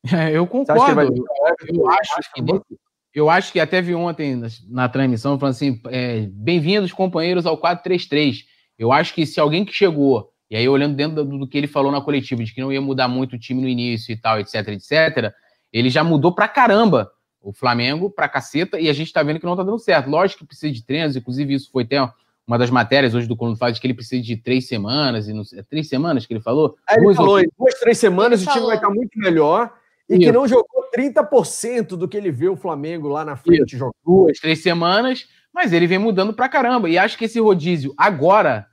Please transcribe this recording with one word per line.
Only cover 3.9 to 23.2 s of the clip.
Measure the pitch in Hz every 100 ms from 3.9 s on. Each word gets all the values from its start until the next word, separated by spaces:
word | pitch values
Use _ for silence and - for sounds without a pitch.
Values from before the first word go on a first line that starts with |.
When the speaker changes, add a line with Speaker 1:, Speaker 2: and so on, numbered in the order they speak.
Speaker 1:
ontem | 165 175 165 143 127
na, | 117 110 98
na | 123 123
transmissão | 135 135 117 139 139
falando | 139
assim, | 123 143 117 120
é, | 127 123 113 104
"Bem-vindos, | 98 113 175 151 208 185
companheiros, | - 190 175 170 180 170
ao | 156
quatro | 170 170
três | 185 180 -
três." | 143 151 113 _ _ _ _
Eu | 113
acho | 139 175
que | - 147
se | -
alguém | 151 160
que | 202
chegou, | - 190 151 139 120 - _ _
e | 110
aí | 123
olhando | 139 143 143
dentro | 147 156
do, | 139 139
do | 135
que | 143
ele | 143
falou | 147 139
na | 143
coletiva, | 139 143 117 120
de | 113
que | -
não | 135
ia | 139
mudar | 139 123 127
muito | 127 131
o | 120
time | - 127
no | 131
início | 123 120 113 113
e | 110
tal, | 113 110
et | 98
cetera, | 113 104 101
et |
cetera, | - 151 160 135 110 _ _ _ _
ele | 110 127
já | 139
mudou | 165 156 135
pra | - 214
caramba | 285 240 202 226 135 104 _ _ _
o | 101
Flamengo, | 98 127 120 123 151 196
pra | 196 147
caceta, | 139 - 143 175 180
e | 160
a |
gente | 139 160
tá | 170
vendo | 147 156
que | 175
não | 180
tá |
dando | 190 220
certo. | - 165 135
Lógico | 151 190 -
que | 156
precisa | - 156
de | 120
treinos, | - 143 156 127
inclusive | 117 127 143
isso | 139 -
foi | 131
até | 117 139 123 _ _ _ -
uma | 120
das | 120
matérias | 127 113 135 131
hoje | 120